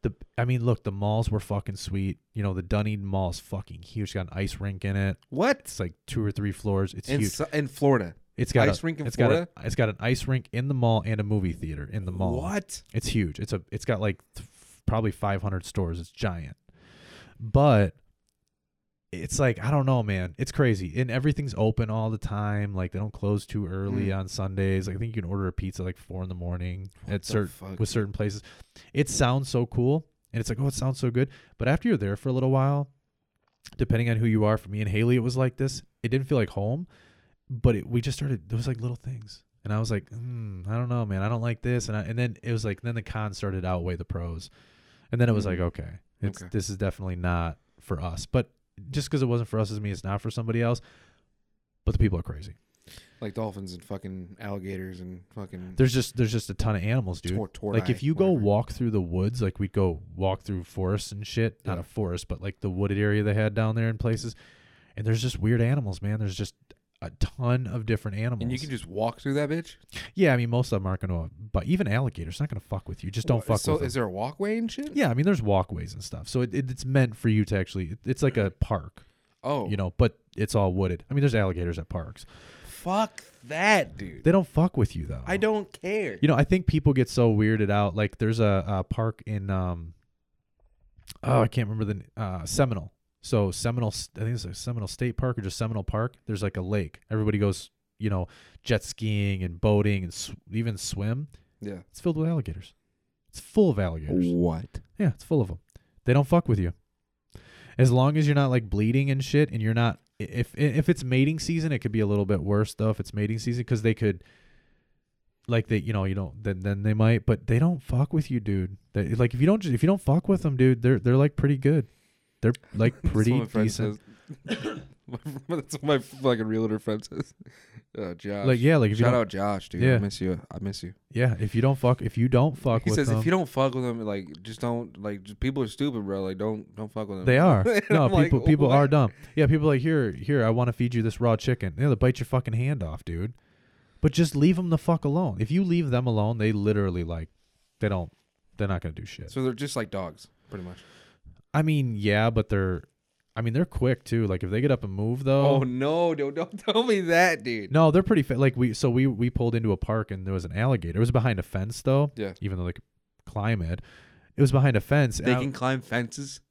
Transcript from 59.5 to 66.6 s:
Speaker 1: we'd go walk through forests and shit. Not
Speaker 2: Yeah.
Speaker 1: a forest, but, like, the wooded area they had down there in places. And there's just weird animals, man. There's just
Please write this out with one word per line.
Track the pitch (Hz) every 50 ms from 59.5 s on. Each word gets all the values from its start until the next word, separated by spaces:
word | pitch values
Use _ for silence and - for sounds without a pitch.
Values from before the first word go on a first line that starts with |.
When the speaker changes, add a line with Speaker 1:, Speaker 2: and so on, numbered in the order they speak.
| - -
Speaker 1:
we'd | 101 92 _
go | 101 98 92 85 73 - - -
walk | 82 95 95 95 95 -
through | - 101 92 85
forests | - - - 95 92 98 104 - -
and | - 101 107
shit. | - - - 113 113 - _ _
Not | - 95
Speaker 2:
Yeah. | 87
Speaker 1:
a | 85
forest, | - - - 107 90 87 90 - -
but, | 90 - -
like, | 101 95 _
the | - 101
wooded | 92 92 101 101 101 98
area | 104 104 104 107 104
they | 104 101
had | 107 107 107 104
down | 110 110 110 110
there | 113 113 113
in | 113
places. | 110 - 120 113 113 - 117 107 - - - - _ _ _ _ _ _ _ _
And | - 107
there's | 110 113 113 110
just | 127 - -
weird | - 107 120 117 117
animals, | 117 135 147 127 101 92 90 -
man. | 101 107 110
There's | 110 101 92
just | - 104 - - _